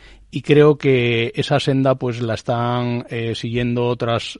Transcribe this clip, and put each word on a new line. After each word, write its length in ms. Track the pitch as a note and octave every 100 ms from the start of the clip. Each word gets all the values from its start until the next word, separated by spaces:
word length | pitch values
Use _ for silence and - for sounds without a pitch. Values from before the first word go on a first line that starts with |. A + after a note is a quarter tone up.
| - - _
y 100 | C#3
creo 360 | - D3 D3+ C#3+
que 540 | C#3 C3 A#2+ A#2 A#2 -
esa 240 | - C#3
senda 360 | - C3+ C3+ C3
pues 240 | B2+ A#2
la 120 | A#2+
están, 720 | G#2+ - A#2+ A#2+ B2 A#2+ A#2+ -
eh, 260 | A#2 A2+ A2
siguiendo 500 | A#2+ A#2+ B2 A#2+ A#2+
otras 520 | B2 A#2 A#2 -